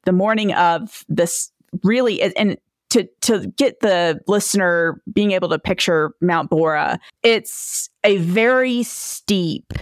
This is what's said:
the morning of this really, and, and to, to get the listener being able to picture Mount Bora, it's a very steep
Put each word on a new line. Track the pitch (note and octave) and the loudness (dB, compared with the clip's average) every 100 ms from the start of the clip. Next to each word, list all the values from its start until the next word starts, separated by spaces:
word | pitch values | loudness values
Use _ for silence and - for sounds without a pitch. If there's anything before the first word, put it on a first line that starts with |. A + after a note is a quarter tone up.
the | - | 0
morning | F#3 G#3 G#3+ G3+ | 2 2 0 0
of | - F3 E3 B2+ - - | 2 2 2 -4 -16 -6
this | D3+ E3+ - - _ _ F3+ | -2 0 -2 -8 _ _ -2
really, | F#3 A#3+ B3 G3+ | 0 2 2 0
and, | G3 - | -2 0
and | G3+ - _ _ _ | 0 -2 _ _ _
to, | A#3 - _ | -2 -2 _
to | - G#3 F#3 - | -2 -2 -2 -2
get | C#4 - | -2 0
the | G#3+ F3+ E3+ D#3 - | 0 2 0 -2 0
listener | G#3 - G3+ F3+ E3+ E3 - - | 0 0 0 2 2 0 -2 -4
being | - G#3 | 0 0
able | F#3 F3+ | 0 0
to | D#3 | -2
picture | - F#3 - E3 D3+ - | -2 -2 0 0 0 -2
Mount | F3+ E3 C#3+ | 0 0 0
Bora, | D#3 D#3+ D3+ - - - _ | 0 0 0 -2 -4 -10 _
it's | A#3 A3+ A3+ - - - - _ | 2 2 -2 -12 -10 -8 -10 _
a | G#3+ G3+ | 0 2
very | E3+ G3 A3+ B3+ B3+ A#3+ | 2 2 2 2 0 -2
steep | A#3 - - - - G3 E3 D3 - - | -4 -8 -12 -12 -2 -2 0 -4 -8 -10